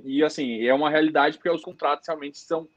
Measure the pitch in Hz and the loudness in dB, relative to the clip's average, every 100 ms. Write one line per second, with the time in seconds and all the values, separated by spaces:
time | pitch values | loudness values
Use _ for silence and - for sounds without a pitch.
0 | 131 139 151 156 131 113 120 135 151 156 | -6 0 0 0 -6 -2 2 2 2 2
1 | 156 147 147 156 175 165 185 - 147 147 | 2 4 2 0 -2 -4 -6 -6 -2 -2
2 | - 156 143 - - 165 160 | -4 -8 -10 -14 -6 -6 -6